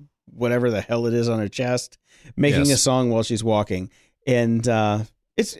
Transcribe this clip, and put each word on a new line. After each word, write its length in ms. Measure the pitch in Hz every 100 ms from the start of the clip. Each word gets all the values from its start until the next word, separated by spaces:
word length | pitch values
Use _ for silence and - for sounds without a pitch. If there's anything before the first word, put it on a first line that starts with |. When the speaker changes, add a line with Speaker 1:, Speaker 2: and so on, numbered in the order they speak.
| - _ -
Speaker 1:
whatever 460 | - 120 120 123
the 100 | 104
hell 240 | - 117 117
it 80 |
is 160 | 120 117
on 100 | 113
her 80 | 101
chest, 500 | - 123 123 - - _ _ - -
making 300 | 143 143 143
Speaker 2:
Yes. 140 | 131
Speaker 1:
a 20 |
song 300 | 135 131 123
while 100 | 113
she's 200 | 110 113
walking. 480 | 113 107 104 92 92 - _ _ -
And, 420 | 123 117 117 117
uh, 360 | 110 107 104 107 _ _ -
it's 180 | 208